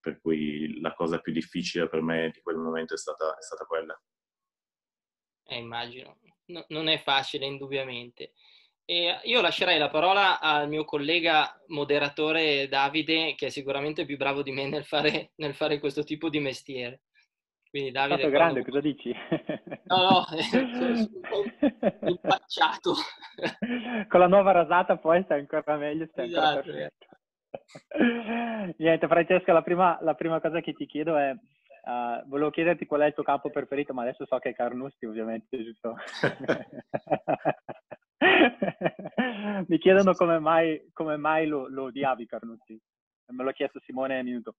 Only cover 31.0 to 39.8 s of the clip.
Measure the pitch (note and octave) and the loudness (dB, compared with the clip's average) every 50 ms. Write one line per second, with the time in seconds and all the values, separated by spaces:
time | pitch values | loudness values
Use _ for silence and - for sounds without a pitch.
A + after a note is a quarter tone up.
31 | D3+ E3 D#3+ D3 C#3+ C#3 C3 - _ _ _ _ _ _ - - - - B2 A#2+ | -2 0 2 2 2 0 -2 -6 _ _ _ _ _ _ -20 -16 -10 -8 -6 -4
32 | A#2+ A#2+ A#2+ - - - C#3 C#3+ D3+ D3+ C#3+ - E3 E3+ E3+ D3+ - - D3+ D3 | -4 -4 -6 -8 -8 -6 -4 -2 -2 0 0 2 2 2 2 0 -2 -2 2 2
33 | D3 D3+ D3 - C#3+ - C#3 C#3 - D3 C#3 C#3+ C3+ - C#3+ C#3 D3 - C3+ B2+ | 2 2 2 0 0 0 0 0 0 -4 -4 -4 -6 -4 -4 -4 -4 -4 -4 -4
34 | A#2 B2 B2+ _ C#3 - C3+ B2 - C3 A#2 - A#2+ A#2+ A#2+ B2 C3 C#3 _ _ | -4 -4 -6 _ -6 -4 -4 -2 -2 -6 -4 -2 -4 -4 -2 -6 -10 -10 _ _
35 | - A2+ G#2+ A2+ A2 A2+ A2+ A2 A2 _ - B2 A2+ A#2 A2+ _ - A#2 A#2 B2 | -10 -8 -6 -6 -6 -6 -6 -8 -8 _ -10 -10 -8 -10 -12 _ -10 -10 -8 -8
36 | - - - - - C3 - - C3+ - D3+ C#3 B2+ - - - - _ - - | -14 -14 -6 -2 -2 -2 -2 -2 -4 -4 -4 -4 -4 -14 -16 -18 -16 _ -10 -10
37 | _ - D3+ - - - C#3+ - - D3+ - - _ - - - _ _ - _ | _ -2 -4 -4 -2 -4 -4 -2 -2 -4 -4 -4 _ -18 -18 -18 _ _ -20 _
38 | _ _ _ _ C#4+ F#4 G4 F#4 E4 B3 B3 - G3+ F3 - _ F#3+ E3 - - | _ _ _ _ 4 4 6 6 6 4 4 -2 -4 -4 -4 _ -4 -4 -4 -4
39 | G3+ - _ - B3+ B3+ A#3 G3+ G#3 G#3 G#3 G3 F3+ - E3+ D#3 | -16 -8 _ -2 -2 -2 -4 -6 -6 -4 -4 -4 -2 0 0 4